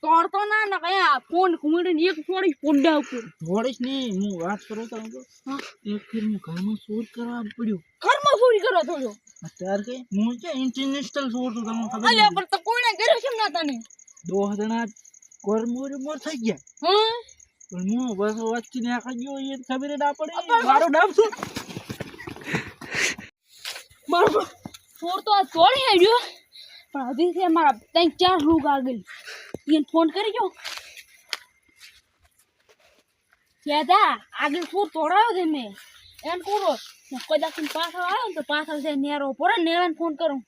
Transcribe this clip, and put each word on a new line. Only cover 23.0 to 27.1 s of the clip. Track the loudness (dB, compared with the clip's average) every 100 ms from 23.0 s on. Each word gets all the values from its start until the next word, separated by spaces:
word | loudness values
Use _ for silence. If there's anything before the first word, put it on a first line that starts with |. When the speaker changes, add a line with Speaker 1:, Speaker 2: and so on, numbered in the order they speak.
| -4 -4 -14 _ _ -18 -14 -14 -16 _ -2
Speaker 1:
મારું | 4 4 4 -2 -10 -20 -20 _ _
ચોર | -6 -6
તો | 2
આ | 2
ચોરી | 2 6 6 6
આવ્યો, | 4 6 8 6 2 -16 _ -20 -20 -20 _
પણ | -8
હજી | -6